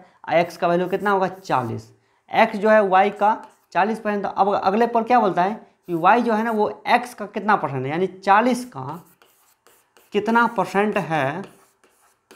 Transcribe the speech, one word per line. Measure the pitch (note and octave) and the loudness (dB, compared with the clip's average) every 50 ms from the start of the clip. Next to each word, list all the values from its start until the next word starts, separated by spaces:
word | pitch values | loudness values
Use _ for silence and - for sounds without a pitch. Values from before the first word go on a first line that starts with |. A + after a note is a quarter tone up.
| - _ _ _ - | -12 _ _ _ -6
और | - D3+ | -2 0
एक्स | E3 F3 F3 - | 0 0 0 -2
का | - - E3+ | -2 0 0
वैल्यू | E3+ F3 F3+ F3 | 0 0 0 -2
कितना | F#3+ F#3+ F#3+ G#3 | -4 -2 -2 0
होगा, | G3+ F#3+ F#3+ F3+ | 0 0 0 -2
चालीस। | F#3 - - - D#3 C3 B2 A2+ - A2 - - _ _ _ _ _ _ _ - | -4 -8 -6 -2 -2 -2 -2 -2 -6 -8 -12 -16 _ _ _ _ _ _ _ -4
एक्स | - F#3 A3 A3 A3 | 0 2 2 2 0
जो | G#3 F#3 G#3+ | 0 2 4
है | G#3+ A3 G#3 | 4 4 4
वाई | G3 F3+ F#3 G3 G3+ G3+ | 4 4 4 4 2 0
का | - G3+ G#3 A3+ C4 - - _ _ _ _ - | 0 0 0 0 -2 -6 -14 _ _ _ _ -2
चालीस | E3+ F#3 G#3+ A3+ G#3+ | 0 0 0 -2 -4
परसेंट, | - G#3+ G#3 G3+ G3 | -4 -4 -4 -4 -4
तो | F#3+ | -4
अब | - - G3 G3+ G3 | -2 0 0 2 0
अगले | - - G3 F#3+ G#3+ A#3+ A#3 | 0 0 0 2 2 2 2
पर | A#3 A#3 A3+ | 0 0 0
क्या | A3+ B3+ B3 | 2 2 2
बोलता | A3 G3+ E3 E3+ F3 | 2 2 2 0 0
है | F#3+ A3 G#3+ - - _ _ _ | 0 -2 -6 -12 -20 _ _ _
कि | - F3 | -6 -4
वाई | E3 D#3+ F#3 A3 B3 A#3+ | 0 4 4 4 4 2
जो | A#3+ A3 | 0 0
है | G#3 A3+ | -2 -2
ना | A#3+ A3+ | -2 -2
वो | G#3+ G3+ E3+ - - - - | 0 -2 -2 -4 -6 -2 0
एक्स | - B3 B3 - - | 0 0 0 -4 -12
का | - G#3 G3 | -14 -14 -12
कितना | - A3 F#3+ G#3 G#3 | -10 -4 0 0 2
परसेंट | - - D3 C#3 C3 B2+ | 2 0 -2 -4 -6 -6
है, | C3+ | -4
यानी | D3 E3+ F#3 | -2 -2 -4
चालीस | F#3 F#3 - - G3+ G3 G#3 A#3 B3+ B3 - - | -4 -6 -4 0 2 4 4 4 2 0 -2 -4
का | - - C#3 C3 C3+ D#3 F3 E3+ _ _ _ _ _ _ _ _ _ _ _ _ _ _ _ _ _ _ _ _ _ - | -10 -14 -12 -12 -12 -12 -14 -16 _ _ _ _ _ _ _ _ _ _ _ _ _ _ _ _ _ _ _ _ _ -4
कितना | G#3 G3+ G#3+ A3+ A#3+ A#3 A3+ | -2 0 2 2 2 2 2
परसेंट | A#3 - F3+ F3+ - F#3+ G#3 G#3+ G3+ G#3 | 0 -2 -4 -2 0 0 0 0 0 -2
है, | E3 D3 D#3+ D#3 C3+ C3+ D3 F3+ G3 - - _ _ _ _ _ _ _ _ _ _ _ _ _ _ _ - | -4 -4 -2 -2 -2 -4 -4 -8 -12 -14 -18 _ _ _ _ _ _ _ _ _ _ _ _ _ _ _ -20